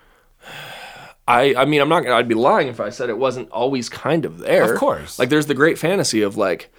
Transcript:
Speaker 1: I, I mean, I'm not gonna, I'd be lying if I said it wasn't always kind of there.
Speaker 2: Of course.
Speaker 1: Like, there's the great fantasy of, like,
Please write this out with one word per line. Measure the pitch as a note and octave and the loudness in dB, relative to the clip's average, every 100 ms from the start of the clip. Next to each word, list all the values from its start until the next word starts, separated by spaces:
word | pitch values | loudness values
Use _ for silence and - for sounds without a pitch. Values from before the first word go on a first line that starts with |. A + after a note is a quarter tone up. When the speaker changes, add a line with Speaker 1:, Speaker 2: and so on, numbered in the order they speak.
| _ _ _ _ - - - - - - - - - | _ _ _ _ -20 -18 -16 -18 -18 -20 -20 -8 2
Speaker 1:
I, | A#2+ C#3 B2 | 4 4 2
I | |
mean, | C3+ D3+ | 2 2
I'm | C#3+ | 2
not | E3 | 2
gonna, | B2 A#2 | 2 2
I'd | B2 | 2
be | |
lying | A2+ C3 G#3 C#3+ | 2 2 2 0
if | A#2 | -4
I | G#2+ | -8
said | A2 A#2+ | -6 -6
it | G#2+ | -2
wasn't | C3 B2 A#2+ | -2 -4 -8
always | G2+ B2+ C#3 A#2 | -4 -2 -2 -6
kind | - B2+ E3 F2 | -6 -2 -2 -2
of | E2 | -6
there. | F2+ F3 D3 | 0 2 2
Speaker 2:
Of | A2+ | 2
course. | C#4 E2+ D2 - | -2 -2 -6 -4
Speaker 1:
Like, | B2+ | 0
there's | D3+ D3 | 2 2
the | |
great | B2+ D#3 - | 2 2 2
fantasy | D#3 G3 - - | 0 0 0 0
of, | G#2 G#2+ | 0 0
like, | G2 E2+ - | 0 0 -6